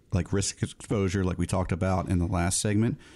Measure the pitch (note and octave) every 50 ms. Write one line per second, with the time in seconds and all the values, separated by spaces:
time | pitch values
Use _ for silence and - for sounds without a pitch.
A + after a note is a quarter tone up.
0 | - _ - F#2 F2 - - G2+ F#2 - - - - - - - - - B2 G#2
1 | G2 F#2 F2 G2 F#2 F2+ F2 E2+ F2 - - F#2 F2+ - F#2+ D#2+ F#2 F#2 F#2 F2
2 | D#2+ - F#2+ F2 F2 E2 F#2 F2 E2+ F2+ - - - G#2+ G#2 G#2 A2 B2 D3+ -
3 | - - -